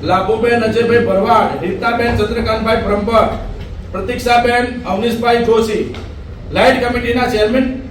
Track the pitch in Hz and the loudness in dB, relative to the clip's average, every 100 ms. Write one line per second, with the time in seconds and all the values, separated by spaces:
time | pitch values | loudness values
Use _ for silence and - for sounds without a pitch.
0 | 151 185 190 220 233 233 220 226 233 233 | 0 0 0 0 2 2 2 0 2 2
1 | 190 190 220 294 - - 180 196 240 233 | 2 0 4 4 2 -2 -4 -2 -2 0
2 | 233 233 208 233 220 220 220 220 190 202 | 0 0 0 -2 -2 -2 0 0 0 -2
3 | 208 226 - - - - - - - 185 | 2 2 2 -2 -8 -10 -12 -12 -10 -8
4 | 190 240 240 240 240 240 240 233 - 196 | -4 -4 2 2 4 2 0 -4 -4 -2
5 | 233 - 240 233 233 226 220 202 - - | -2 0 2 2 4 2 2 -2 -4 -8
6 | - - - - - 180 233 254 240 240 | -12 -14 -14 -14 -6 2 4 4 0 -2
7 | 233 240 240 214 214 262 262 - - | -2 0 0 2 2 2 0 -4 -10